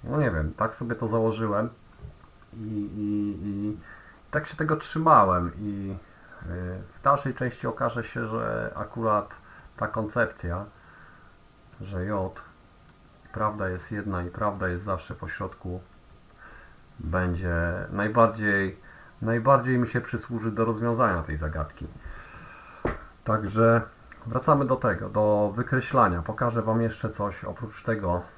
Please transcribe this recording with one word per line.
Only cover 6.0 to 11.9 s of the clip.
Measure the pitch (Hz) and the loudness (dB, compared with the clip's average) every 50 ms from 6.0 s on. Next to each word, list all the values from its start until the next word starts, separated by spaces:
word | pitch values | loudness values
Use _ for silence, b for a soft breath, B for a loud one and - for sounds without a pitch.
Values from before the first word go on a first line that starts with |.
| B B B B B B B B - | B B B B B B B B -10
y, | 82 87 90 92 90 92 92 95 - - | -8 -8 -6 -6 -6 -8 -8 -10 -14 -16
w | - - | -2 2
dalszej | 139 143 139 - 135 123 | 4 4 4 2 -4 -4
części | - 131 123 - - - 120 | -2 -4 -4 -4 -4 -6 -6
okaże | 117 - 123 120 117 117 113 | -4 -2 -2 -2 -2 -4 -8
się, | - - 120 117 110 | -6 -6 -6 -6 -4
że | 113 113 113 110 110 110 113 110 - | -4 -2 -2 -2 -2 -2 -4 -4 -6
akurat | - 104 104 - 117 113 110 107 104 101 - - - B B B B B B - - | -8 -8 -8 -6 -2 2 2 2 2 2 -2 -12 -20 B B B B B B -8 -6
ta | 117 107 | -6 -4
koncepcja, | - 117 110 107 - 123 113 - - - - 87 87 90 104 107 B B B B B B B B B B B B B B - - - - - - - - | -2 -4 -4 -2 0 0 0 0 -2 -8 -6 -4 -4 -4 -6 -10 B B B B B B B B B B B B B B -20 -20 -20 -20 -20 -20 -16 -14
że | 104 95 | -12 -8